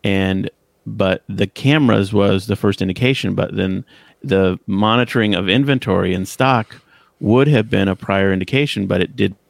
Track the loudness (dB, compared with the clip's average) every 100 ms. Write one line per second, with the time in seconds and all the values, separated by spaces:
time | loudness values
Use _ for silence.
0 | 0 0 0 0 -4 _ _ _ -14 -2
1 | 0 0 -4 -6 -6 -2 0 2 4 2
2 | 2 2 2 0 -2 -2 0 0 -4 0
3 | 0 0 -4 -4 -4 -2 -4 -4 -8 -20
4 | _ _ -2 2 2 -2 -4 0 2 2
5 | 0 0 0 0 0 0 2 0 0 0
6 | 0 -2 -6 0 2 2 -2 -12 _ _
7 | _ _ 2 4 4 2 2 0 0 -2
8 | -2 0 2 0 -2 -2 -2 -4 -2 -2
9 | -2 -2 -4 -4